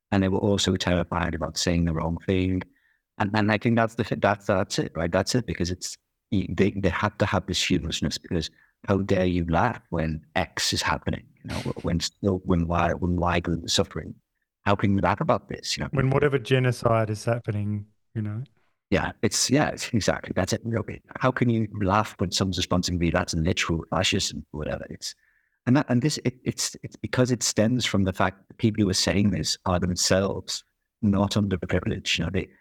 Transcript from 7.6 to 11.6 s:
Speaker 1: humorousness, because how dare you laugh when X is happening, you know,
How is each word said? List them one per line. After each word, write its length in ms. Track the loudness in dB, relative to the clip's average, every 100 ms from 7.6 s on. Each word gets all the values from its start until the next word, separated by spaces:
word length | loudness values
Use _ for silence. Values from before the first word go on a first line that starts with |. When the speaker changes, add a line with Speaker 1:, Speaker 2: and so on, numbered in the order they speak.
Speaker 1:
humorousness, 540 | 0 0 0 -4 -4 -4
because 320 | -4 -4 -4 _ _ _ 0
how 100 | 0
dare 280 | 2 2 2
you 200 | 0 2
laugh 320 | 2 2 -2 -6
when 320 | -4 -2 -4 -4 -4
X 380 | -4 -4 -4
is 80 | -2
happening, 440 | -2 -2 -2 -6 -8 _
you 60 | -10
know, 100 | -8